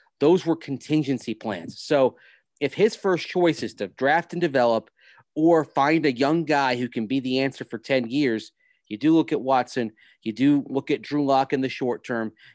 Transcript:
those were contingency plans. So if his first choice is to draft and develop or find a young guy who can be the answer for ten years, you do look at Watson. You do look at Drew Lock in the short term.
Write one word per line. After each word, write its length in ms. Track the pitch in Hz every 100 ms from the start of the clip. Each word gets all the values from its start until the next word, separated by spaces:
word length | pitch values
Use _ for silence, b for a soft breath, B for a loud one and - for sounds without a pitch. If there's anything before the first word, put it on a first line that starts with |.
| b -
those 260 | 143 185
were 120 | 165 160
contingency 760 | - 131 - 156 131 127 -
plans. 480 | 107 113 90 85 -
So 360 | - 143 127 - b b b -
if 140 | 139
his 200 | - 214
first 320 | - 196 175 -
choice 360 | 185 175 147
is 100 | 110
to 140 | - 98
draft 460 | - 135 160 -
and 60 | -
develop 500 | 165 135 120 113 - _ b b b
or 300 | 156 165 160
find 400 | 147 139 139 160
a 80 | 147
young 320 | 120 139 170
guy 320 | 151 143 135 123
who 140 | 123
can 160 | 120 107
be 140 | 135
the 180 | 127 131
answer 260 | 135 -
for 140 | 127 117
ten 320 | - 135 113
years, 420 | 139 139 110 - _ _ _ -
you 80 | 107
do 160 | 151
look 180 | 160 156
at 80 | 143
Watson. 520 | 127 131 123 131 113 - b b
You 120 | 113
do 280 | 110 139 143 -
look 240 | 131 131
at 100 | 143
Drew 240 | - 147
Lock 300 | 139 135 131
in 80 | 135
the 60 | 131
short 340 | - 123 -
term. 280 | - 117 110 - b